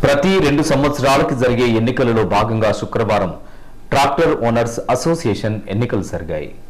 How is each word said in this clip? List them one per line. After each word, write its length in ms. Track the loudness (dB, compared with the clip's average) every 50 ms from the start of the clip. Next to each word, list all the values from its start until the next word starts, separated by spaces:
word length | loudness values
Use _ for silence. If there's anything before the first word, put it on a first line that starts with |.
| 4 4 2
ప్రతి 240 | 4 2 2 2 4
రెండు 240 | 2 2 2 0
సంవత్సరాలకి 720 | 0 0 0 2 2 0 0 0 2 2 2 2 2 0 0
జరిగే 320 | 0 0 0 2 2 2
ఎన్నికలలో 580 | 2 2 2 0 0 0 0 0 2 2 2 0
భాగంగా 480 | 2 2 0 0 0 0 0 0 0
శుక్రవారం 680 | 0 -2 -6 -6 -2 -2 0 0 0 0 0 -2 -6 -10 -14 -16 -16 -18 -18 -18 -16 -16 -6 -2
ట్రాక్టర్ 440 | 2 2 2 2 2 2 2 2 2
ఓనర్స్ 460 | 2 2 2 2 2 0 0 -2 -6 -2 0
అసోసియేషన్ 720 | -2 0 2 0 0 0 0 -2 -2 0 -2 -4 -4 -4 -4 -4
ఎన్నికలు 340 | -2 -2 -2 0 -2 -4
జరిగాయి. 520 | -4 -4 -6 -8 -6 -6 -6 -6 -6 -8 -12 -16 -18